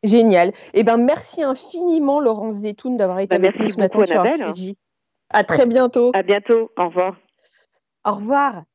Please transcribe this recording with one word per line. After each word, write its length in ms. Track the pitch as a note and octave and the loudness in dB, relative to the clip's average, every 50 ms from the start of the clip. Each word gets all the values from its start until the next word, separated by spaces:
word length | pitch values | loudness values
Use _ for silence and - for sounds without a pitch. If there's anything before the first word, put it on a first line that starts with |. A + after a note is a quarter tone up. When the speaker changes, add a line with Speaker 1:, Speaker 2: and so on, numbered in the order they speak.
| - | 2
Speaker 1:
Génial. 480 | G#3 G#3 A#3 A3+ A3+ G3 F3 F3 F#3 - - - - - | 4 4 4 4 6 4 4 2 2 -2 -8 -20 -4 0
Eh 100 | G3+ A3 | 2 2
ben, 140 | G#3+ A3+ A3 | 2 2 2
merci 440 | A#3+ B3+ D4+ - - - - - D#4 | 2 0 0 -2 -4 -14 -8 -6 -4
infiniment, 760 | C4+ C4 C4 - - - E4+ F4 F4 E4 D#4+ D4 C#4 C#4 D4 | -4 -4 -6 -10 -14 -10 -6 -2 0 0 0 0 0 0 0
Laurence 360 | D4 A#3+ A3 G#3 G3+ A3+ G#3+ | 0 0 -2 -2 -6 -8 -8
Zetoun, 420 | G3+ G#3 G#3+ G#3 _ - B3+ B3+ A#3 | -8 -8 -8 -10 _ -8 -6 -2 -2
d'avoir 200 | G3+ F#3 F3+ F#3 | -2 -2 -2 -4
été 100 | G3 G3 | -2 -2
Speaker 2:
Bah, 80 | F#3 | 0
Speaker 1:
avec 220 | F3+ F#3 F#3+ G3+ - | 2 2 0 0 0
Speaker 2:
merci 40 | A3 | -4
Speaker 1:
nous 60 | G#3+ | -4
ce 100 | G#3 - | -2 -2
matin 180 | G3+ F#3 - G#3 | -2 0 2 2
Speaker 2:
beaucoup, 120 | G#3 F3 | 2 2
Speaker 1:
sur 100 | E3 E3+ | 2 2
Speaker 2:
Annabelle. 260 | F3+ A3+ D4+ E4 A#3+ | 2 2 0 -2 -4
Speaker 1:
R 80 | E3 D#3+ | -6 -8
C 80 | F3+ F#3 | -8 -10
J. 140 | F#3 G3+ _ _ _ _ _ _ _ _ _ _ _ - | -12 -12 _ _ _ _ _ _ _ _ _ _ _ 0
À 100 | G#3+ G#3 | 0 0
très 240 | - - C4 C4 | 2 2 2 2
bientôt. 460 | A#3+ A3+ B3+ B3+ B3 B3 B3 A#3+ B3 B3+ | 2 2 2 0 2 2 2 2 2 2
Speaker 2:
À 80 | G3 F#3 | 0 0
bientôt. 480 | F3+ G3+ G3+ G3+ - A#3 A3+ A3+ - _ | 0 0 0 2 0 0 0 0 -4 _
Au 80 | - F3+ E3+ | -6 -6 -4
revoir. 280 | E3 F3+ F3+ F#3 F#3+ F#3 _ _ _ _ _ _ _ _ _ _ _ _ _ _ _ _ _ | -2 -2 -4 -4 -4 _ _ _ _ _ _ _ _ _ _ _ _ _ _ _ _ _ _
Speaker 1:
Au 60 | G#3 G3+ | -6 -6
revoir. 500 | G3+ G#3 A3 C4+ C#4 C#4+ C#4 A#3 F3 D#3+ _ | -6 -4 -2 0 0 0 -2 -4 -8 -18 _